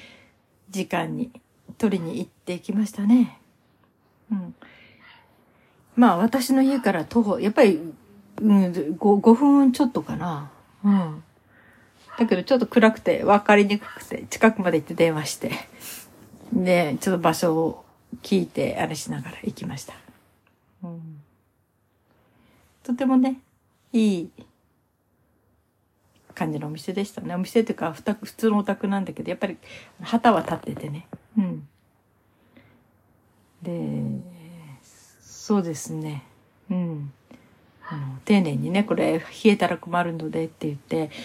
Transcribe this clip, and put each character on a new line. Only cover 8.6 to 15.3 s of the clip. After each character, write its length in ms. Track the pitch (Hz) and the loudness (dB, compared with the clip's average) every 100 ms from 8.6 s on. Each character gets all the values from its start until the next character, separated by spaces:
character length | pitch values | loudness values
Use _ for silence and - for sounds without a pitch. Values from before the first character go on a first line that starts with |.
| 180 175 147 170 | 4 -2 -6 0
五、 200 | 208 202 | 2 4
五 160 | 226 | 6
分 380 | 233 285 285 269 | 6 6 6 4
ち 100 | 247 | 4
ょ 40 | 254 | 0
っ 60 | |
と 80 | - | -2
か 160 | - - | -6 -6
な。 340 | 170 147 143 - _ _ | -6 -8 -10 -18 _ _
う 60 | 202 | 2
ん。 340 | 202 165 156 - _ _ _ _ _ _ _ - - | 2 0 -8 -16 _ _ _ _ _ _ _ -10 -2
だ 80 | 226 | 0
け 100 | 185 | 0
ど、 80 | |
ち 80 | 180 | 2
ょ 40 | 254 | 2
っ 20 | |
と 80 | 247 | 2
暗 240 | 247 220 | 6 6
く 80 | 220 | 4
て、 240 | - - | 0 0
分 220 | - 202 - | 4 4 6
か 100 | 208 | 6
り 100 | 202 | 6
に 140 | 208 | 0
く 160 | - - | -4 -18
く 100 | - | -12
て、 200 | - - | -12 -10
近 220 | - 220 | 2 4
く 100 | 214 | 4
ま 100 | 180 | 0
で 80 | 160 | 0
行 40 | |
っ 40 | 147 | -2
て 60 | |
電 220 | 165 165 156 | 0 0 0
話 100 | |
し 100 | 147 | -4